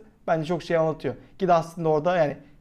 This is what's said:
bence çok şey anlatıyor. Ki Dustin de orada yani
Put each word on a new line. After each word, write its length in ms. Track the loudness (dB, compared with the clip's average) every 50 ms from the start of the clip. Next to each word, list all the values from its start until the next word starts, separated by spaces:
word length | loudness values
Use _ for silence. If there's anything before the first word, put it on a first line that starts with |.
| -12 -20 _ _ -4
bence 180 | -2 -2 -2 0
çok 180 | -2 -4 -4 -2
şey 140 | -2 0
anlatıyor. 380 | 0 2 0 -2 -2 -6 -6 -6 -8 -14 -20 -8 -4
Ki 80 | 2
Dustin 360 | 2 4 2 2 -2 -8 -4 0
de 40 |
orada 300 | 0 2 2 2 2 2
yani 200 | 2 2 0 -2 -6 -14 -20 -20 -20